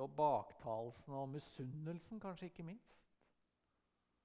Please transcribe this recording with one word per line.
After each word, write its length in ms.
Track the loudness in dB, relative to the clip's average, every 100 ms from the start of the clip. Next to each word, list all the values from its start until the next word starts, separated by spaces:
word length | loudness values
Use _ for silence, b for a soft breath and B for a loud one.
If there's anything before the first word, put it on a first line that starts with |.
og 80 | -2 6
baktalelsen 1000 | 8 8 4 -6 -2 0 0 -6 -6 -4
og 140 | -2 -4
misunnelsen, 840 | -6 -6 -4 -4 -4 -4 -6 -6
kanskje 300 | -6 -6 -8
ikke 160 | -8 -8
minst. 300 | -10 -14 -20 -20 _ _ _ _ _ _ _ _ _ _ _